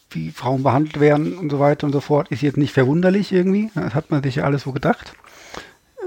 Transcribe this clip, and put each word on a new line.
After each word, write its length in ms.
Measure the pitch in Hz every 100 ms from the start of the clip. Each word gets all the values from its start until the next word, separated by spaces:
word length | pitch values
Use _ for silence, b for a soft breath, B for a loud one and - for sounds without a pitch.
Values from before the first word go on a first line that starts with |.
| _
wie 220 | 170 -
Frauen 300 | - 120 131
behandelt 360 | 135 123 156 151
werden 380 | 147 147 165 180
und 120 | 151
so 100 | 143
weiter 280 | 143 147 147
und 60 |
so 80 | 143
fort, 260 | - 147 -
ist 120 | 113
jetzt 160 | 143 143
nicht 160 | 143
verwunderlich 580 | - 127 160 185 196 190
irgendwie. 400 | 185 185 196 214
Das 220 | - - 139
hat 160 | -
man 100 | 147
sich 140 | 139 123
ja 80 |
alles 200 | 143 139
so 100 | 139
gedacht, 400 | 131 156 - - - B B B B B B _ 539